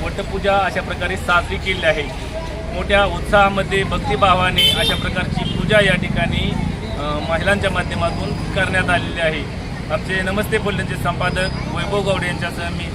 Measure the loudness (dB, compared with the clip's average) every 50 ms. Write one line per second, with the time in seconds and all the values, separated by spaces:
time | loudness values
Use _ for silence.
0 | -6 -6 -4 -4 -6 -4 -4 -2 2 2 4 4 2 2 0 -2 -4 -4 -4 -4
1 | -2 -2 -2 -2 0 2 2 2 2 2 -4 -4 -2 -2 -2 2 4 2 2 2
2 | 0 -4 -6 -6 -8 -6 -6 -6 -6 -6 -8 -6 -6 -6 -4 -4 0 2 4 4
3 | 4 4 0 -2 -2 2 4 6 6 6 4 0 -2 0 0 0 0 0 -2 -2
4 | 0 0 2 4 4 4 6 4 4 2 2 4 4 4 4 2 2 0 0 0
5 | -2 -2 -2 -2 -2 -2 -2 -2 -2 -2 -2 -2 0 4 4 4 6 6 4 2
6 | 0 0 0 0 0 0 0 0 0 0 0 0 -2 -2 -2 -4 -4 -6 -6 -4
7 | -4 -2 -2 -2 -2 0 0 0 2 2 2 2 2 0 0 0 -2 -2 -2 0
8 | 0 0 0 -2 -2 -2 -4 -4 -4 -2 0 0 0 2 2 0 2 2 2 0
9 | 0 -2 -2 0 0 0 0 0 -4 -6 -6 -6 -6 -6 -6 -6 -6 -4 -4 -4
10 | -2 -2 -2 -2 0 0 0 0 0 0 0 0 0 0 -2 -2 -2 -4 -4 -2
11 | -2 -2 -2 0 0 0 0 0 0 -2 -2 -4 -4 -4 -4 -4 -2 0 0 0
12 | 2 2 0 0 0 -2 -2 -2 -4 -4 -4 -4 -6 -4 -4 -4 -6 -6 -6